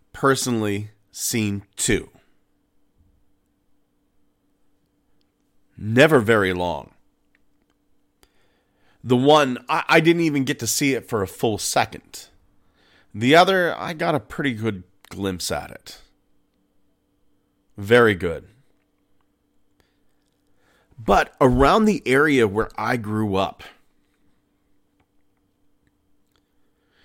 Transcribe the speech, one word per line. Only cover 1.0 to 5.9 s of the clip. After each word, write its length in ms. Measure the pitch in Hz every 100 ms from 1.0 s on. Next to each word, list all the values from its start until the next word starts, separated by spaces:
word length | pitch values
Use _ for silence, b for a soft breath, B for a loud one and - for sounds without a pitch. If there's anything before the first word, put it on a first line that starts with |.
| _
seen 500 | - - 120 107 101 - -
two. 340 | - 98 - _ _ _ _ _ _ _ _ _ _ _ _ _ _ _ _ _ _ _ _ _ _ _ _ _ _ _ _ _ _ _ _ _ _ _ _ -
Never 420 | 107